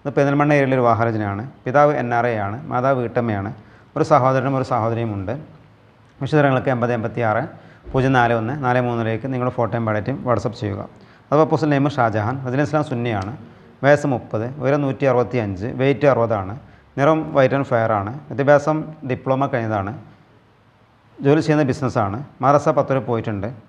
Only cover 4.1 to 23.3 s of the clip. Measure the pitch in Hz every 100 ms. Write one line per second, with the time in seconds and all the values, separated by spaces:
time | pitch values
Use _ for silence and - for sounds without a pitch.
4.1 | 147 127 131 127 135 123 120 113 117 117
5.1 | 104 95 139 156 - - _ _ _ _
6.1 | _ 135 151 143 127 135 123 120 120 110
7.1 | 123 113 110 160 - - - - 135 131
8.1 | 131 120 117 110 147 127 123 123 117 110
9.1 | 110 131 127 123 123 117 117 113 107 104
10.1 | 139 127 113 123 107 104 98 - - -
11.1 | - _ 143 151 156 156 139 143 - 113
12.1 | 107 107 135 131 131 143 151 147 120 120
13.1 | 104 95 143 - - - _ 135 147 147
14.1 | 120 - 113 120 143 131 147 139 123 139
15.1 | 123 110 127 104 92 113 123 135 123 143
16.1 | 123 117 107 95 123 - - _ 127 143
17.1 | 156 156 151 131 135 135 120 113 107 98
18.1 | 143 - 131 139 143 151 156 151 - 131
19.1 | 127 131 131 139 135 110 107 98 131 -
20.1 | - _ _ _ _ _ _ _ _ _
21.1 | - 139 156 156 151 139 123 127 123 101
22.1 | 104 143 - 127 147 156 143 135 135 123
23.1 | 117 110